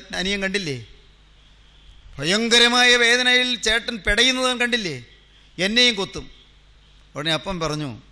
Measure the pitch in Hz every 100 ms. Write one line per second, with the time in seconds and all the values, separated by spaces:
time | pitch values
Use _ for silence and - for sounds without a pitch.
0 | - 180 185 202 190 202 165 127 107 -
1 | - _ _ _ _ _ _ _ - -
2 | - - 151 208 233 233 240 247 247 240
3 | 233 247 247 247 247 247 220 226 226 233
4 | 214 208 254 254 254 240 240 233 185 131
5 | 117 - _ _ - - 190 233 247 196
6 | 185 156 - - - _ _ _ _ -
7 | _ 139 156 156 190 180 160 151 143 104
8 | -